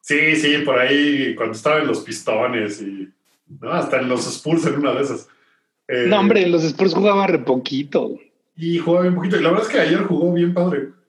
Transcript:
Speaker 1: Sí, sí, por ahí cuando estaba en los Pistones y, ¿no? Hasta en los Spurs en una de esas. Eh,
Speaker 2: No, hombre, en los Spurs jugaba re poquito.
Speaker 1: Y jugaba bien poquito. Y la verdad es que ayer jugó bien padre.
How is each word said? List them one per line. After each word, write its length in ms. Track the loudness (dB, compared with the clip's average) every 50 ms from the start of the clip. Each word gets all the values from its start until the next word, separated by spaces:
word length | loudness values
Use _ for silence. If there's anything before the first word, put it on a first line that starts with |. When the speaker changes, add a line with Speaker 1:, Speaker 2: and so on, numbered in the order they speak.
Speaker 1:
Sí, 340 | _ 0 0 2 2 2 2
sí, 220 | 2 2 2 0 0 0
por 140 | 0 2 2
ahí 560 | 2 2 2 2 2 2 0 0 -2 -4 -4
cuando 200 | -4 -4 -6 -6
estaba 240 | -4 -2 0 0 0
en 60 | 0
los 140 | -2 -4 -4
Pistones 800 | -6 -10 -14 -8 -4 -4 -2 0 0 0 -2 -2 -4 -4 -6 -8 -10
y, 260 | -10 -10 -10 -14 -14 _ _ _ _ _ _ _ _ -20 -16
¿no? 100 | -10 -6 -4
Hasta 280 | -4 -2 -2 -2 -2
en 80 | 0 0
los 180 | -2 -2 -4
Spurs 400 | -6 -8 -8 -4 0 0 0 0
en 80 | 0 -2
una 160 | 0 0 0 0
de 100 | 0 -2
esas. 260 | -2 -4 -8 -12 _ _ _ _ _ _ _ _ _ _ _ _ -4
Eh, 180 | -2 0 2 2
Speaker 2:
No, 100 | 2 4
hombre, 220 | 4 4 4 4 4
en 100 | 4 2
los 120 | 2 2
Spurs 280 | 0 0 0 0 0 2
jugaba 320 | 2 2 2 4 2 2
re 120 | 2 0 0
poquito. 800 | 0 0 -2 -2 -2 -4 -6 -6 -6 -2 -2 -2 -2 -2 -8 -12 -14 _ _ _ _ _ _
Speaker 1:
Y 220 | -8 -4 -2 -2 -2
jugaba 260 | 0 2 2 4 4
bien 100 | 2 0
poquito. 240 | 0 0 0 0 2
Y 40 | 2
la 60 | 2
verdad 140 | 2 2 0
es 60 | 0 0
que 80 | 0
ayer 200 | 2 2 2 0 0
jugó 260 | 0 0 0 0 0 2
bien 180 | 2 2 2 2
padre. 380 | 0 0 0 0 -4 -6 -8 -12 _ _